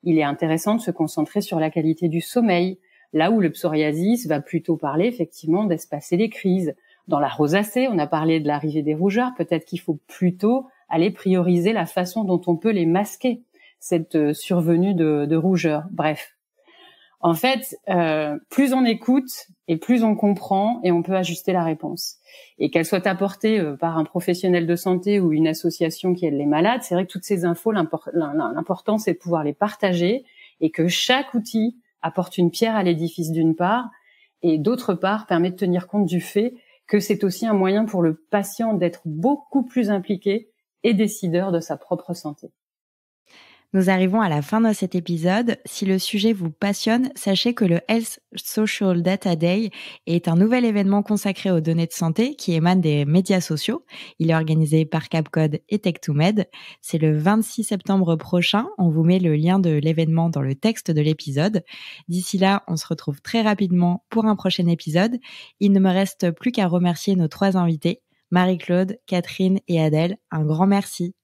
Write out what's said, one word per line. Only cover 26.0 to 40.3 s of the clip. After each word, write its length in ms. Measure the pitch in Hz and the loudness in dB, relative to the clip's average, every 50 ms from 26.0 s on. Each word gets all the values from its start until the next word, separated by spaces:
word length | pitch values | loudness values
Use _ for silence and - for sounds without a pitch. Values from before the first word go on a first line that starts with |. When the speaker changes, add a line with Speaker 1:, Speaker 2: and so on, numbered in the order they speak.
| - 185 180 | -2 -2 0
Speaker 1:
qui 100 | 180 180 | 0 0
aide 80 | 160 143 | -2 -2
les 120 | 139 143 | 0 0
malades, 360 | 147 147 151 175 208 247 233 | 0 2 4 4 2 2 0
c'est 140 | 226 - 175 | -2 -2 -2
vrai 100 | 175 190 | -2 -2
que 60 | 180 | -2
toutes 120 | - 185 - | -8 -12 -4
ces 220 | - 208 185 170 | -2 -2 0 0
infos, 260 | 175 170 - - 226 | -2 -2 0 -2 -2
l'impor-, 380 | 220 202 160 160 - 156 - - - | 0 0 -2 -2 -4 -8 -8 -4 -2
l'im-, 200 | 170 160 143 143 | -2 -2 -2 -2
l'im-, 200 | 156 - - - | -4 -4 -2 -4
l'important, 440 | 156 160 - 185 - - - 214 | -6 -4 -4 -6 -4 -2 -2 -2
c'est 160 | 214 220 196 170 | -2 0 -2 -4
de 40 | 170 | -2
pouvoir 240 | - 175 170 160 151 | -2 -2 -2 0 0
les 100 | 147 147 | -2 -2
partager 720 | _ 202 214 208 - - 190 180 170 175 180 226 269 262 _ _ - - - _ _ | _ -4 -4 -2 -2 -2 0 0 2 2 0 0 -2 -6 _ _ -20 -20 -20 _ _
et 100 | 160 160 | -2 -2
que 160 | - - 160 | 0 0 0
chaque 460 | 175 175 - - - 247 269 285 - - | 0 0 -2 0 0 0 0 0 -2 -4
outil 420 | 240 214 - - 226 214 240 233 - _ _ _ _ | -6 -6 -2 -2 -2 -2 -2 -4 -8 _ _ _ _
apporte 360 | - 160 - - 180 - - | -8 -4 -4 -4 -6 -4 0
une 140 | - 175 170 | 2 2 2
pierre 240 | 170 - 226 226 220 | 2 0 0 0 0
à 80 | 214 185 | 0 2
l'édifice 480 | 180 170 156 165 165 - - 165 156 | 0 0 0 -2 -6 -4 -6 -6 -2
d'une 240 | 165 165 160 165 160 | 0 2 2 2 2
part 340 | 165 175 180 214 247 247 233 - _ _ _ _ _ _ _ _ _ | 2 0 0 0 0 -2 -6 -14 _ _ _ _ _ _ _ _ _
et 160 | - 175 156 | 0 0 2
d'autre 360 | 156 147 202 247 247 - - 190 | 2 2 0 0 0 0 -2 -2
part 340 | 170 - 190 208 214 214 | 0 0 -2 -2 -2 -2
permet 240 | - 185 165 170 180 | 0 0 2 2 0
de 40 | 180 | -2
tenir 320 | - 208 180 175 180 180 | -2 -2 0 0 0 -2
compte 180 | - - 208 202 | -2 -2 0 0
du 160 | 165 180 170 | 0 0 -4
fait 340 | 156 - - 202 214 247 247 - _ _ _ _ _ | -4 -2 -2 -2 -2 -2 -4 -10 _ _ _ _ _
que 120 | - - 208 | 0 0 0
c'est 240 | 196 - 214 - - | 2 0 -2 0 0
aussi 240 | 190 180 - 233 | -2 -2 -2 -2
un 60 | 226 214 | 0 0
moyen 320 | 196 185 185 196 208 226 | 2 2 2 2 2 0
pour 180 | 214 208 185 170 | 0 0 0 0
le 120 | 160 160 - _ _ | 0 0 -2 _ _
patient 440 | - 202 196 202 - - 226 226 214 | -2 -2 -2 -4 -6 -4 -2 -2 0
d'être 280 | 180 175 170 170 - _ | 0 0 -2 -2 -4 _
beaucoup 580 | 165 151 156 175 254 285 277 - _ - 277 240 | -8 -6 -2 0 0 0 0 -4 _ -2 -2 -2
plus 260 | 254 - 254 233 202 | 0 -2 -2 0 0
impliqué 600 | 208 196 180 - 208 180 - 202 | 0 -2 -2 -4 -6 -2 0 -2